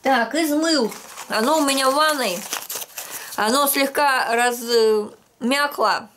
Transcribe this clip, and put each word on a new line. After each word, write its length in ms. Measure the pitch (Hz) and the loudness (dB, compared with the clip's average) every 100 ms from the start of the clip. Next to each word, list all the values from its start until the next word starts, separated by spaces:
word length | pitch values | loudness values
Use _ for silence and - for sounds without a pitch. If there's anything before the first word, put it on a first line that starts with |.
Так, 320 | 262 262 226 | 2 2 2
из 160 | 302 330 | 0 0
мыл. 400 | 294 330 302 220 - - - - | 0 2 0 0 -6 -16 -18 -6
Оно 300 | - 240 320 | -2 2 2
у 20 | |
меня 300 | 277 269 262 | 2 2 2
в 40 | |
ванной. 420 | 277 311 294 233 180 - - - - - - - - - - | 2 2 0 -2 -4 -8 -10 -10 -12 -12 -16 -14 -14 -12 -2
Оно 320 | 208 262 277 | 0 2 2
слегка 680 | 285 277 294 294 262 208 | 2 0 2 2 2 0
размякло 1700 | 233 240 240 233 233 220 214 208 - _ _ 233 277 285 285 214 170 220 | 2 0 -2 0 2 4 2 -2 -12 _ _ -2 0 0 0 0 0 -4